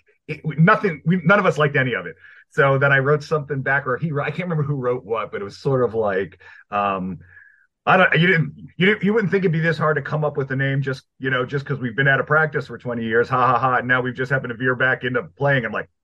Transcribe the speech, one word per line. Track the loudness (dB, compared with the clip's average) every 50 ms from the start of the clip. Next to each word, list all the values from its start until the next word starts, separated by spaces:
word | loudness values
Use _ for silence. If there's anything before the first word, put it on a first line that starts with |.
| _ _ _ _ _
it, | -12 -12 -8
we, | -8 -6 2
nothing, | 4 6 6 6 4 2 -2 -2 -2 -2
we, | 0 0 2
none | 4 4 4 4
of | 4
us | 2 2 2
liked | 0 2 2
any | 0 0 0
of | -2 -6 -6
it. | -10 -14 _ -20 -20 -20 -20 _ _ 0
So | 2 2 4 4
then | 4 4 4
I | 4 4
wrote | 4 2 0 0
something | 0 -4 -4 -4 -4 -4 -6 -6
back, | -2 -2 -2 -2 -2
or | -4 -4
he | -4 -4 -4
wr-, | -4 -4
I | -4 -4
can't | -6 -6
remember | -6 -4 -2 -2
who | -2 -2 -4
wrote | -4 -2 -2 -4 -4 -4
what, | -6 -6 -6 -6 -6
but | -8 -10
it | -10
was | -10 -12
sort | -6 -2 0 0 2
of | 0 0 0
like, | 0 0 0 0 0 -2 -4 -8 _ -20 -20 -20 -20 -14 -6
um, | -2 -2 0 0 -2 -2 -4 -6 -8 -10 -14 -20 -20 -20 -20 -20 _ _ _ _ _ _ 2
I | 4 4
don't, | 4 4 4 4 2
you | 2
didn't, | 2 2 2 0 -4 -6 -16 -20 -14 -4
you | 0 2
didn't, | 2 2 2
you | 0 0 0
wouldn't | 2 0 0
think | 0 0
it'd | 0 2
be | 0 2
this | 0 0 0 0
hard | 0 0 0
to | 0
come | -2 -4 -4 -2
up | -2 -2 -2
with | -4 -4 -4
a | -2
name | -2 -2 -2 -2 -2
just, | -2 -4 -6 -8 _ _ _ -6
you | -4 -2
know, | -2 -2 -2
just | -2 -4 -6 -4
'cause | -6 -6 -6
we've | -6 -6 -2
been | 0 2 2
out | 2 2
of | 2
practice | 2 2 2 2 2 -2 -6 -6
for | -8 -12
twenty | -12 -8 -6 -6 -4 -2
years. | 2 2 2 2 2
Ha | 2
ha | 2 2 4 2 2
ha! | 2 2 2 2
And | 2 2
now | 0 2
we've | 0 -2 -4
just | -4 -4 -2
happened | -2 -2 -2 -6
to | -8
veer | -2 -2 -2 0
back | 2 2 0 0 0
into | -2 -2 -2 -2
playing. | -4 -6 _ -2 0 0 2 0 0
I'm | -2
like, | -6 -6 -8 _ _ _